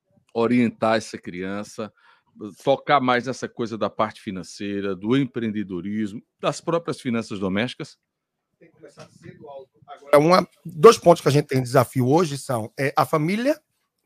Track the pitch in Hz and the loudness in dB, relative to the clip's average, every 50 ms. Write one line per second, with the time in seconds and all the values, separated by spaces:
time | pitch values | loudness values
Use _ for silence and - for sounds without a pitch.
0 | _ _ _ _ _ _ - 117 117 113 123 123 120 110 113 - 117 113 113 110 | _ _ _ _ _ _ -2 0 2 2 4 4 2 2 0 0 0 2 2 0
1 | - - - 104 - - 87 87 95 95 98 104 104 - - - 107 101 _ _ | -2 -6 -12 -14 -12 -12 -10 -8 -8 -6 -8 -8 -10 -10 -12 -12 -12 -12 _ _
2 | _ _ _ _ _ _ _ - 107 104 87 - - 139 135 135 - - 147 139 | _ _ _ _ _ _ _ -16 -14 -14 -14 -4 0 0 0 0 2 2 2 4
3 | 127 127 123 120 117 135 120 - 123 104 - - 117 104 113 104 104 98 - - | 4 4 2 2 0 -2 -6 -6 -8 -8 -6 -6 -6 -6 -4 -4 -4 -2 -2 -2
4 | 110 104 - - - 110 95 92 85 - - - 104 101 101 101 98 98 95 87 | -4 -4 -6 -10 -10 -10 -8 -8 -10 -12 -12 -10 -8 -6 -4 -4 -4 -4 -6 -4
5 | 101 110 127 139 139 120 - 120 117 110 104 107 101 95 92 87 87 101 104 110 | -2 0 0 0 0 -2 -4 -6 -6 -4 -4 -6 -6 -6 -8 -8 -6 -6 -6 -4
6 | 107 98 101 127 - _ _ _ - 160 139 - - 165 160 170 165 165 139 - | -6 -6 -8 -12 -16 _ _ _ -6 -6 -6 -6 -4 -4 -4 -2 -2 -6 -8 -6
7 | - 131 117 117 110 - 110 92 101 92 95 101 120 127 - - 147 - - _ | -4 -4 -4 -4 -4 -6 -6 -4 -4 -2 -2 -2 -2 -4 -6 -10 -14 -14 -16 _
8 | _ _ _ _ _ _ _ _ _ _ _ _ 170 - _ 156 156 - _ 151 | _ _ _ _ _ _ _ _ _ _ _ _ -20 -20 _ _ -20 -20 _ -20
9 | - - _ - 165 - - - - 143 139 135 135 - _ _ _ 143 143 - | -20 -20 _ -20 -20 -20 -20 -20 -18 -18 -16 -18 -18 -20 _ _ _ -20 -20 -20
10 | 139 - 147 147 151 170 180 185 180 - _ _ - 165 175 156 156 226 226 - | -4 0 2 2 4 4 2 2 0 -2 _ _ -18 -14 4 8 8 8 8 8
11 | - 175 170 - - 156 131 147 147 - 135 131 127 120 127 139 120 - - 131 | 6 4 4 6 4 2 2 2 2 0 -2 -2 0 2 4 4 4 2 0 0
12 | 123 127 147 170 190 147 139 131 - - 127 113 107 - _ - 135 143 - 160 | 2 4 4 2 2 0 -4 -6 -6 -4 -4 -4 -6 -6 _ -4 -4 -2 0 0
13 | 147 - 165 151 151 170 202 226 247 285 311 - _ _ _ _ _ _ _ _ | 0 2 0 0 0 0 0 0 0 0 -2 -2 _ _ _ _ _ _ _ _
14 | - | -2